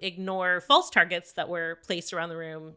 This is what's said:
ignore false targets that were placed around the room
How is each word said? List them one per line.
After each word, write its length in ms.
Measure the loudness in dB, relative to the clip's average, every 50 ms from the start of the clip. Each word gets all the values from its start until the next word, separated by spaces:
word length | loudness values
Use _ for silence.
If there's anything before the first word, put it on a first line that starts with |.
ignore 580 | -8 -8 -6 -4 -4 -4 -2 0 2 2 0 0
false 300 | 4 6 6 6 6 4
targets 420 | 4 4 4 4 2 -6 -6 -8 -8
that 140 | -6 -6 -4
were 300 | -4 -4 -4 -6 -6 -10 _
placed 260 | -6 -6 -4 -4 -6 -6
around 160 | -6 -6 -6
the 80 | -6
room 380 | -10 -10 -10 -10 -12 -14 -16 -18